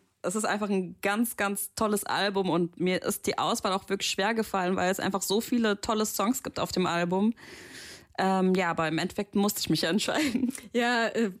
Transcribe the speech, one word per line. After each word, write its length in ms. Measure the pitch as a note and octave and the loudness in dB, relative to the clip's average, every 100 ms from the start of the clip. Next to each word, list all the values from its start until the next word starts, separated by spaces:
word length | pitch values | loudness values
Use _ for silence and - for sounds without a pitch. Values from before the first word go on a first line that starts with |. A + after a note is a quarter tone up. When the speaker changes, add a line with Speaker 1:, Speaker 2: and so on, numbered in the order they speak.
| _ _ | _ _
Speaker 1:
es 120 | F3+ | -6
ist 100 | A3 | -2
einfach 240 | - G3+ G#3 | -2 -2 0
ein 280 | F#3+ F3 - | 0 -2 -4
ganz, 380 | G3 G#3 A#3 - | -2 0 -2 -2
ganz 340 | G3+ G3 - | -2 -2 -6
tolles 300 | - A3 G3+ | -2 0 0
Album 460 | - D3+ G3 G3 F#3 | 0 0 0 0 2
und 280 | E3+ E3+ - | 2 0 0
mir 240 | F#3 F#3 | 0 0
ist 240 | - - - | -2 -2 -2
die 120 | - | 0
Auswahl 340 | D3+ A#3 G#3 | 0 0 0
auch 160 | F#3+ - | -2 -2
wirklich 220 | G3 - | -4 -2
schwer 240 | - G3+ | 0 0
gefallen, 420 | A3+ G#3+ G3 F3+ F#3 | 0 -2 -2 0 2
weil 140 | F3+ | 0
es 80 | F#3+ | 0
einfach 220 | G3 F#3+ | -2 -2
so 180 | - G#3 | 0 -2
viele 400 | - A#3+ A3 G3+ | 0 0 0 0
tolle 240 | - G#3+ | 0 0
Songs 380 | G#3+ - G3+ - | 0 0 0 -2
gibt 180 | - - | -6 -6
auf 120 | E3+ | -4
dem 120 | F#3 | 0
Album. 480 | E3+ E3+ F3 F#3 A3 - - - - - - - - - | 0 2 0 2 2 0 -8 -18 -18 -18 -18 -18 -10 -2
Ähm, 360 | F#3+ F#3+ F#3 | 2 4 4
ja, 140 | F#3 E3+ | 4 2
aber 180 | E3 D#3+ | 0 0
im 100 | D#3+ | 0
Endeffekt 360 | F3+ - G3+ | -2 -4 -2
musste 260 | G3+ G#3 - | 2 2 2
ich 100 | - | 0
mich 140 | D#3+ | 2
<laughs> 0 | |
entscheiden. 680 | - G#3 - - D4 A#3+ B3 - - | 2 2 2 0 2 2 0 -4 -4
Speaker 2:
Ja, 320 | A#3+ A#3+ A#3+ A3+ | 0 2 2 2
äh, 240 | A3 G#3+ F3+ | 0 0 -2